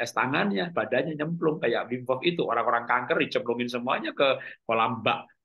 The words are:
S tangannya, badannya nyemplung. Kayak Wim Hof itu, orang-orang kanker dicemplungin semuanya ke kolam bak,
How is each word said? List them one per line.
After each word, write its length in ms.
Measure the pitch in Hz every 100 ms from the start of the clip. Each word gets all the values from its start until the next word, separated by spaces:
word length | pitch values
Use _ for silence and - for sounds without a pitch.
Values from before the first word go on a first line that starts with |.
S 80 | 117
tangannya, 640 | 110 123 156 202 196 175 170
badannya 400 | 110 123 165 151
nyemplung. 480 | 156 170 160 156
Kayak 240 | 123 110 113
Wim 160 | 127
Hof 160 | 123 127 175
itu, 160 | 170
orang-orang 400 | 110 117 113 120
kanker 320 | 120 123 127 165
dicemplungin 560 | 135 127 117 117 123
semuanya 400 | 120 123 185 -
ke 320 | - 139 127 - - -
kolam 320 | 113 117 113
bak, 240 | 117 - - _